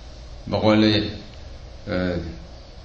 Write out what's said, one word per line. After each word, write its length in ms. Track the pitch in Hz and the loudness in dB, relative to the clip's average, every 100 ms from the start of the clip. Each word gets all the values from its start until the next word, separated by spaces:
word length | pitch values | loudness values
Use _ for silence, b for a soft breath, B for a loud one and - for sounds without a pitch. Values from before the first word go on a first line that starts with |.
| - - - - - | -14 -14 -14 -12 -2
به 100 | 95 | 2
قول، 460 | 104 107 107 104 101 - - - - - - - - | 6 8 8 6 2 -4 -12 -14 -14 -14 -14 -14 -4
اه، 220 | 92 90 87 82 - - - - - | 0 0 0 -4 -10 -14 -16 -16 -16